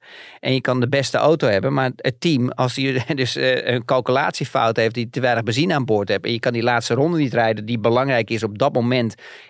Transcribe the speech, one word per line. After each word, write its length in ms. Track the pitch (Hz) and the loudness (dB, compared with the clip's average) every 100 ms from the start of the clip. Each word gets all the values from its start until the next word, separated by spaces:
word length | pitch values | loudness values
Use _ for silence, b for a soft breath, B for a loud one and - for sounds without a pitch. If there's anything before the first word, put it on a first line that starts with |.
| B B B B | B B B B
en 140 | 139 | -2
je 80 | 131 | -2
kan 180 | 127 127 | 0 0
de 100 | 120 | 2
beste 280 | 139 131 120 | 0 0 2
auto 300 | 139 165 127 | 2 4 2
hebben, 260 | 98 135 | 2 0
maar 180 | 139 127 - | 0 -2 -2
het 260 | 135 - | -6 -2
team, 280 | 170 135 127 | 0 2 0
als 240 | - 127 | 0 -2
die 300 | 135 135 127 - | -2 -2 -2 -2
<laughs> 100 | 143 | -2
dus, 200 | 123 143 | -2 0
eh, 380 | 131 127 - | 0 0 0
een 120 | 120 117 | -2 0
calculatiefout 920 | 131 123 127 170 - 143 131 113 113 | 0 2 0 0 -4 -4 0 0 2
heeft, 160 | 113 | 0
die 160 | 117 117 | 0 -6
te 100 | 123 | -2
weinig 240 | 127 113 | 0 0
benzine 300 | 107 117 180 | 0 0 0
aan 120 | 151 117 | 0 2
boord 220 | 107 101 | 0 0
heeft 140 | 98 95 | -2 -2
en 60 | |
je 80 | 117 | -2
kan 140 | 127 | -2
die 100 | 117 | 0
laatste 300 | 120 120 - | 0 0 0
ronde 240 | 120 156 165 | 0 2 0
niet 160 | 135 | 0
rijden, 320 | 120 113 110 107 | 2 2 0 -4
die 140 | 120 | -2
belangrijk 500 | 117 120 135 123 107 | 2 2 2 0 0
is 140 | 113 | -2
op 140 | 110 101 | -4 -2
dat 160 | 139 | 0
moment 420 | 127 120 127 113 - B B B | 0 0 0 -2 -6 B B B